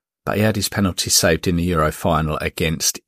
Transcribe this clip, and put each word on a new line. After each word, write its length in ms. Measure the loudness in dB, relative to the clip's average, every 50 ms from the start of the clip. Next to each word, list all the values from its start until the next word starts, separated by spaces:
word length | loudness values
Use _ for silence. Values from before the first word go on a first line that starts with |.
| _ _ _ _ -8
but 140 | -4 -2 0
he 40 | 2
had 140 | 0 0
his 140 | 0 -4 -4
penalty 400 | -2 0 0 0 0 -2 -2 0
saved 360 | 0 2 4 4 2 2 0
in 100 | 0 0
the 80 | 0 0
Euro 280 | 0 2 2 2 0 0
final 460 | -2 0 0 2 2 0 0 -2 -4
against 600 | -4 -6 -4 -2 -2 -2 -2 -2 -2 -4 -4 -6 _